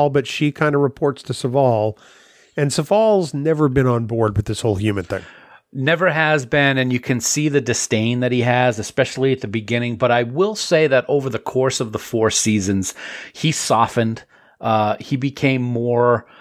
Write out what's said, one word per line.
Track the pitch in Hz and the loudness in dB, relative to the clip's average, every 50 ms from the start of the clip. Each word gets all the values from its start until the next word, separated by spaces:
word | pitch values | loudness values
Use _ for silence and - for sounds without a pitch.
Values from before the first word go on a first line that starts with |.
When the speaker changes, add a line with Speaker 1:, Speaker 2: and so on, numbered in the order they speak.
| 147 | 4
Speaker 1:
Right. | 147 135 | 2 2
Speaker 2:
but | 143 127 | 0 -2
she | - - - 151 147 | -2 -2 -2 -2 -2
kind | 139 - 160 151 143 | 0 0 0 0 2
of | 143 | 2
reports | 143 131 - - 160 143 131 - - | 2 0 0 -2 -2 -2 -2 -4 -6
to | - 127 | -10 -8
Soval, | - - 127 120 139 139 123 117 107 107 110 107 - - - - - _ _ _ _ _ _ _ | -6 -4 -2 0 2 2 2 2 2 0 -2 -4 -6 -14 -20 -20 -20 _ _ _ _ _ _ _
and | - 147 143 | -2 -2 0
Soval's | - - 151 - 196 214 226 220 208 196 175 143 - | 0 -2 -2 2 2 2 4 4 4 2 0 -2 -4
never | 143 143 160 160 151 151 135 | -2 -2 0 2 2 2 2
been | 127 139 131 | 2 2 2
on | 127 120 117 117 | 2 2 0 0
board | 104 117 113 113 107 101 | -2 0 0 0 2 2
with | 104 - | 0 -2
this | - 107 - | -2 -4 -2
whole | - 117 101 | 0 0 0
human | 95 104 107 101 98 90 | 0 0 0 0 -2 -4
thing. | - 101 95 - - - - - - - - _ _ - | -4 -6 -8 -8 -10 -18 -20 -20 -20 -20 -20 _ _ -8
Speaker 1:
Never | 135 131 147 165 156 185 180 | -4 0 0 0 2 2 0
has | 147 160 160 151 156 151 127 | 2 2 2 2 0 0 0
been, | 113 - 147 143 139 135 | 0 0 2 2 2 2
and | 131 127 127 | 2 0 0
you | 127 123 | -2 -2
can | - - 131 120 | -2 -2 -2 -2
see | - - - 151 151 151 | -2 -2 -2 -2 0 0
the | 139 143 | 0 0
disdain | 117 - 135 - - - 120 110 110 117 123 123 | 0 0 -2 -2 -2 -2 0 0 0 0 0 0
that | 127 123 123 | 0 0 0
he | 123 | 0
has, | 117 123 123 123 127 127 113 | 2 2 2 2 2 2 0
especially | 107 104 - - - 127 - - 131 131 135 | -2 -6 -4 -2 0 0 0 -2 -2 0 0
at | 131 131 | 0 -2
the | - | -4
beginning. | 107 98 113 107 104 117 120 120 120 117 | -4 -6 -6 -4 -2 -2 -2 -2 -4 -2
But | 107 131 120 | 0 0 2
I | 117 120 120 | 2 2 0
will | 117 127 151 190 214 214 | 0 -2 -2 -2 -2 -2
say | - - - 175 156 156 | -4 -2 0 2 2 4
that | 143 135 127 - | 4 4 2 2
over | - 135 143 131 135 | 2 -2 -2 -2 -2
the | 110 113 | -6 -6
course | - - - 127 131 131 - - | -6 -4 -2 0 0 0 0 -2
of | 127 110 107 | -4 -4 -6
the | 110 | -8
four | - - - 113 110 107 | -6 -4 0 2 2 2
seasons, | - - - 113 107 104 92 98 98 98 92 - - - - - - - - - - | 2 2 2 2 2 2 2 0 0 0 -2 -4 -8 -12 -14 -14 -14 -14 -16 -16 -8
he | - - 160 151 | -4 -2 -2 -2
softened. | - - - 117 110 117 110 - 120 113 113 110 - - _ _ _ _ _ _ - | -2 -2 0 2 2 2 2 0 0 -2 -2 -4 -6 -12 _ _ _ _ _ _ -6
Uh, | - 117 113 110 107 104 107 - | -2 0 0 2 2 0 -2 -4
he | - - 143 | -6 -6 -4
became | 127 131 139 135 - 147 135 131 127 123 | -4 -4 -4 -4 0 0 0 2 0 -2
more, | 123 120 117 120 120 120 117 120 120 120 113 - - - - | -2 -2 -2 0 0 2 4 4 4 4 2 0 -6 -20 -20